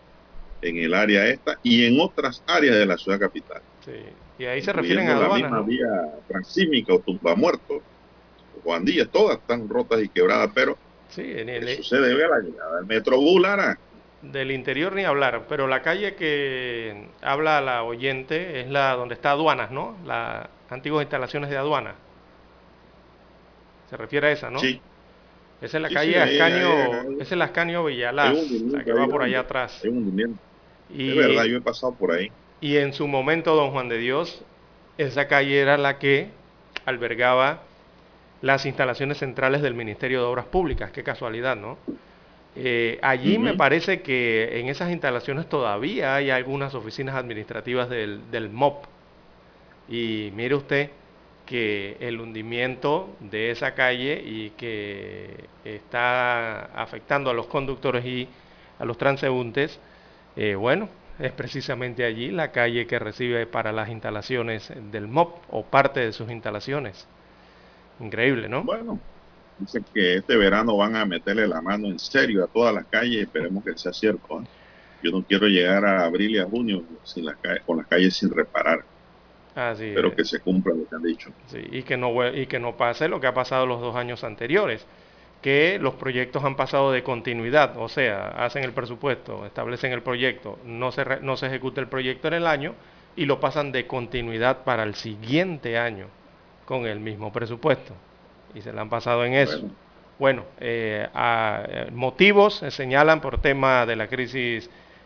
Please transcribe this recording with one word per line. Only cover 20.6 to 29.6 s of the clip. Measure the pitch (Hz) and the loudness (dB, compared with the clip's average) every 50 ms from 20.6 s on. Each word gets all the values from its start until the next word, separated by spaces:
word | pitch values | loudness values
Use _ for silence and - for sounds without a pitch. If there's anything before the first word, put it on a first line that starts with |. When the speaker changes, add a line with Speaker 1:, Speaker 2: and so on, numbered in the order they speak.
| - - | -16 -14
Speaker 2:
antiguas | 123 131 139 147 151 151 143 | -14 -10 -6 -2 -2 -2 -2
instalaciones | 139 147 135 127 117 - 147 143 139 | -2 -2 -4 -4 -4 -6 -6 -4 -4
de | 143 | -4
aduana. | 135 139 151 151 131 107 101 98 - - - - - - - - - - - - - - - - - - - - - - - - - - - - - - - - - - - - - - - | -2 0 0 0 -2 -2 -6 -12 -16 -20 -20 -20 -20 -20 -20 -20 -20 -20 -20 -20 -20 -20 -20 -20 -20 -20 -20 -20 -20 -20 -20 -20 -20 -20 -20 -20 -20 -20 -20 -20 -20 -20 -20 -20 -20 -18 -16
Se | 127 | -14
refiere | 120 110 110 143 143 139 | -14 -10 -4 -2 2 2
a | 151 | 2
esa, | 147 139 127 117 | 0 0 -4 -6
¿no? | 123 139 | -4 -2
Speaker 1:
Sí. | 131 131 123 - - - - - - - - - - - - - - - - - | 0 0 -2 -4 -10 -20 -20 -20 -20 -20 -20 -20 -20 -20 -20 -20 -20 -20 -16 -14
Speaker 2:
Esa | 131 117 - | -10 -4 -4
es | 156 | -4
la | 160 147 | -2 0
Speaker 1:
Sí, | - | 0
Speaker 2:
calle | 143 156 160 170 | 2 2 4 6
Speaker 1:
sí, | |
ahí, | 175 151 127 143 147 | 6 6 6 6 6
Speaker 2:
Ascanio, | 165 170 175 180 180 175 160 | 6 6 4 4 4 4 4
Speaker 1:
ahí, | 143 131 123 | 4 4 2
ahí. | 117 120 127 139 139 147 | 0 -2 -4 -4 -6 -6
Speaker 2:
esa | 139 - 190 | -6 -4 -2
es | |
la | 175 160 | 0 0
Ascanio | 127 - 170 170 170 170 175 165 | 0 0 -2 -2 0 0 0 -2
Villalaz, | 151 131 120 120 120 131 147 143 131 | -2 -2 -2 -2 0 2 4 4 4
Speaker 1:
Hay | 139 | 4
un | 160 160 | 2 2
hundimiento | 139 123 113 113 123 139 | 0 -2 -2 -2 -2 -2
Speaker 2:
la | 143 - | -2 0
que | 113 113 | 0 2
va | 120 135 | 2 2
Speaker 1:
ahí | 127 | 2
Speaker 2:
por | 143 139 | 2 2
allá | 127 123 | 0 2
Speaker 1:
grande. | 127 127 123 | 0 0 -2
Speaker 2:
atrás. | - - 131 | -2 -4 -4